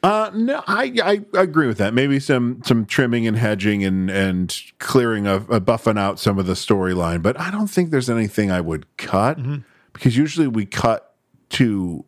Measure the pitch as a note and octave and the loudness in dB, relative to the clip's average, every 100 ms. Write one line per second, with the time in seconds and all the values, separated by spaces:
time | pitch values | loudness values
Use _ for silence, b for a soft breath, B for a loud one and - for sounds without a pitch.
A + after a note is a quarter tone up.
0 | F#3 G#3+ G#3+ G3 A#3 D4 - G#3 - A#3 | 2 2 -2 -2 -2 -2 -4 -2 0 0
1 | F#3 G#3 G3+ - F#3 D#3 C#3 G#2 G2+ A#2+ | 0 0 0 0 2 2 0 0 0 2
2 | C#3 C#3 C#3 C3 A#2+ B2 - A#2 G#2+ - | 2 0 2 0 0 -4 0 0 2 0
3 | B2+ A#2 A2+ A2 A2+ G#2 G#2 G#2 G2 F#2+ | 2 2 0 2 0 2 0 0 0 0
4 | F#2 G2 F#2+ F2+ F2+ - - _ - C#3 | 0 0 0 0 -4 -6 -12 _ 0 2
5 | A#2+ A2 G2+ G2 A2 A2+ F#2+ A#2 - G#2 | 2 0 0 0 0 0 2 2 2 2
6 | G2 F#2+ - G2 F#2 F#2 - G2+ F#2 F2+ | 0 0 0 0 0 -2 0 0 2 0
7 | E2+ E2+ F2+ C#3+ E3+ G#3 G#3 - E3+ D3 | 0 0 0 -2 -6 -4 -2 -2 0 0
8 | B2 A#2 G#2+ - G#2 F2+ E2 D#2+ - - | 0 -2 -2 0 0 0 -2 -6 -8 -14
9 | - F#2+ A2+ D#3+ B2+ D3 b b b - | -2 0 0 -2 -6 -8 b b b -2
10 | C3+ A#2 D3+ E3 D3 A2 G2+ - A#2 A2 | 0 2 0 0 0 0 -4 -2 0 0
11 | _ _ _ _ _ - B2 G2+ F2+ D#2+ | _ _ _ _ _ 0 0 0 -4 -6